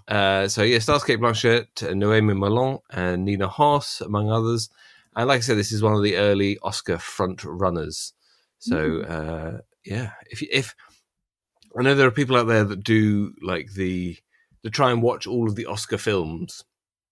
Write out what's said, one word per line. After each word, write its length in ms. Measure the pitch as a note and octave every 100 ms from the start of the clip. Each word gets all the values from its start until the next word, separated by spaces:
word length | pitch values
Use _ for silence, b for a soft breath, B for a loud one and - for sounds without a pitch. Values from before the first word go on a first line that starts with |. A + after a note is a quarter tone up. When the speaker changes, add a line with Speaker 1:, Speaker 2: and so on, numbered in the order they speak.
| -
Speaker 1:
Uh, 400 | G#2 G2 F#2+ G2
so, 160 | -
yeah, 160 | A2 A#2
stars 240 | A2+ D3
Cate 160 | - A2+
Blanchett, 640 | A#2+ A2 A#2+ A#2 - -
uh, 40 | -
Noémie 440 | F#2+ G#2 A2 G#2+ G2
Merlan, 420 | G2 A#2 C3 C3+ -
and 360 | F2+ F2+ F2+ G2
Nina 220 | G2 F#2+
Hoss, 500 | - D3 D3 - -
among 300 | - G#2 G#2+
others. 380 | A2+ A2+ A#2 A2 b b b b A2
And 120 | B2+
like 120 | C3
I 20 |
said, 160 | A#2+ G#2+
this 140 | G2+
is 120 | G#2+
one 100 | G#2+
of 80 | G#2
the 120 | G#2 F#2
early 420 | G#2 G2 G2+ G2+
Oscar 340 | G2 - - E2+
front 460 | - - F#2 F2+
runners. 680 | D#2+ F2 F#2+ E2+ D#2 - - - _ _ _ _
So, 160 | A#3 E2
Speaker 2:
Mm. 320 | D#2 D#2+ -
Speaker 1:
uh, 520 | E2 D#2 D#2+ D#2+ - - _ -
yeah, 260 | G#2 A2 - -
if, 100 | -
if, 320 | - C3+ C3 - b b _ _ _ _ _ _ _ A#2+
I 40 |
know 120 | C3 C#3
there 120 | C3
are 40 |
people 260 | A#2 B2+ B2+
out 100 | A#2
there 160 | A2
that 200 | G#2 G2
do, 500 | G2+ A2+ G#2+ G#2 G2+ -
like, 320 | F#2 F2+ G2+
the, 440 | G2 F#2 F2+ F2+ E2+ _ _ _ _
that 80 | A2+
try 200 | C#3 C3
and 100 | A#2
watch 240 | A#2 - -
all 200 | A#2+ A2
of 60 | G2+
the 100 | F#2+
Oscar 320 | G#2+ - G2+
films. 680 | A2+ G2 D#2+ E2 F2 - - _ _ _ _